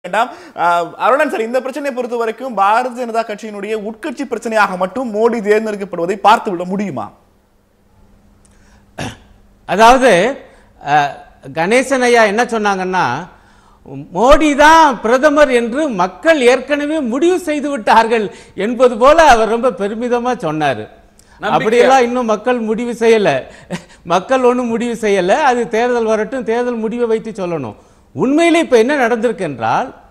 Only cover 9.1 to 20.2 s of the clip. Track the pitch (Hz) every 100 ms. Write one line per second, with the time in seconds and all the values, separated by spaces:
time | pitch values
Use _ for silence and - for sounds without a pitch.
9.1 | - _ _ _ _ - 185 226 254 254
10.1 | 175 220 277 - - _ _ - 147 143
11.1 | 117 - _ - 139 175 240 254 269 247
12.1 | 240 214 208 240 226 208 190 185 185 139
13.1 | 135 180 _ _ _ _ _ - 139 151
14.1 | 175 240 294 302 285 302 330 311 233 220
15.1 | 254 302 294 285 247 233 254 311 196 185
16.1 | - 320 320 240 262 262 294 294 320 247
17.1 | 262 330 370 330 302 285 277 214 226 226
18.1 | 233 202 - - - 202 240 254 220 254
19.1 | 330 311 233 214 233 254 - 196 220 247
20.1 | 240